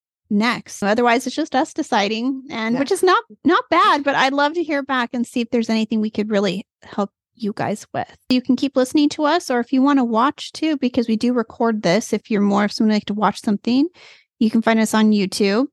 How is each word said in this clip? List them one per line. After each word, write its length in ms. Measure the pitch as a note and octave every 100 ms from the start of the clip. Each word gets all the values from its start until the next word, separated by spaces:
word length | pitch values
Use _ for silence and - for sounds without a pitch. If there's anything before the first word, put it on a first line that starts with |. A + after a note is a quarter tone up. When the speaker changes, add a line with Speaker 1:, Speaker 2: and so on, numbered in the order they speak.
| _ _ -
Speaker 1:
next. 520 | G#3 A#3 A3 - -
Otherwise, 440 | G3+ A3 A#3+ A#3+ B3+
it's 80 |
just 200 | - -
us 180 | B3+ D#4
deciding, 680 | - D4 A3 G3+ A3 B3+ C4+ C4
and 240 | A3+ A3+
Speaker 2:
Yeah. 60 | B3+
Speaker 1:
which 120 | C#4
is 100 | F#4+
not, 200 | F#4 A4 - G#3+
not 200 | - G#4+ B4
bad, 340 | E4+ G4+ D4+
but 100 | C#4
I'd 200 | C4+ B3+
love 180 | C#4 D4
to 80 | E4+
hear 200 | D#4 C#4+
back 280 | C4+ C4 A#3
and 120 | A#3+ A#3
see 140 | B3
if 80 | A#3
there's 200 | A#3+ A3+
anything 300 | A3 A3 A3
we 80 | G#3+
could 180 | - G#3+
really 380 | G3+ G3+ F#3 - _
help 280 | - - G3+ _ _
you 200 | _ G3+
guys 320 | - C3+ G#3 -
with. 200 | C3 - - -
You 140 | B3+
can 120 | B3+
keep 220 | B3 C#4 C4
listening 320 | B3+ D#4 D4
to 140 | -
us, 260 | D4 F4 -
or 100 | B3
if 120 | A#3
you 80 | C4
wanna 240 | C#4 C#4
watch 480 | A#3 A3 C4 - -
too, 240 | - D#4 D4
because 320 | B3 B3 A#3
we 80 | A3
do 160 | A#3+
record 500 | B3 A3 - A#3 A3
this. 300 | F#3 F#3+ -
If 180 | G#3+ -
you're 120 | G#3
more 220 | G3+ G3+
of 80 | G#3
someone 200 | - A3
like 120 | G#3+ -
to 80 |
watch 260 | G#3 G3 -
something, 480 | - G3+ - B3+ E4+ - - - _ -
you 120 | A3
can 100 | A3+
find 180 | A3+ A3+
us 120 | G#3+
on 200 | A3 G#3+
YouTube. 560 | G#3 F#3+ - G3+ G#3 C#4+